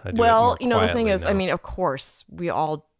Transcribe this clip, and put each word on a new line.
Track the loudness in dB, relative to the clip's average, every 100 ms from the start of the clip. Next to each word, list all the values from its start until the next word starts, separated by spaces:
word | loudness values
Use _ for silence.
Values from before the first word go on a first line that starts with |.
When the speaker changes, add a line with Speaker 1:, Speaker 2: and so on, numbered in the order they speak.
Speaker 1:
I | -4
do | 2
Speaker 2:
Well, | 4 6
Speaker 1:
it | 4
more | 2
Speaker 2:
you | 0
know, | 2
the | 2
thing | 2 0
Speaker 1:
quietly |
Speaker 2:
is, | 0 0
I |
Speaker 1:
now. | -2
Speaker 2:
mean, | 0
of | -4
course, | -6 -4 -2 -4 -8 -14 -16
we | -8 -4
all | -2 -2 -4 -10 _